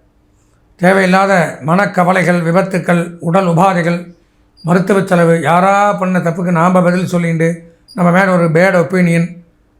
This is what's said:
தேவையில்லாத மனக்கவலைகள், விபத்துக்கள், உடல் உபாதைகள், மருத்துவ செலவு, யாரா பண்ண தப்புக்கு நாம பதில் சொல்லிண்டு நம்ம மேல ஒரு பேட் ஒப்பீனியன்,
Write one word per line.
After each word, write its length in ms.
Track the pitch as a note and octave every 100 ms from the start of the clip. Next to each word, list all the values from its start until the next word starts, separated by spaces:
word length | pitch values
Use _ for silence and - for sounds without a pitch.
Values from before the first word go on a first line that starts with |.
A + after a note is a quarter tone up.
| _ _ _ _ _ _ _ _
தேவையில்லாத 500 | F3 F#3+ F#3 F#3+ G3 F#3 D#3 - C#3
மனக்கவலைகள், 720 | F3+ G3 F#3+ F3 F#3+ F3+ F3 E3
விபத்துக்கள், 520 | F3 F#3 F#3 D#3+ F3 E3+ - F3
உடல் 200 | F#3 F3+
உபாதைகள், 460 | E3 F#3+ F3 E3 F3 F3 - _ _ _ _ D#3+
மருத்துவ 380 | F3+ F3 G3 F#3+
செலவு, 240 | F3 E3 E3 D3
யாரா 240 | F3 F#3+ G3+ G#3 F3+
பண்ண 160 | F#3 F3+ E3
தப்புக்கு 320 | E3 F3+ E3
நாம 200 | F3 F#3 F3
பதில் 220 | F3+ F3+ F3+
சொல்லிண்டு 340 | E3+ E3 E3 E3+ - _ _ -
நம்ம 120 | F3 F3
மேல 100 | G3 F3+
ஒரு 80 | E3+ D#3+
பேட் 200 | F#3+ F3+
ஒப்பீனியன், 440 | E3+ F#3 F3 E3+ E3+ - - _ _ _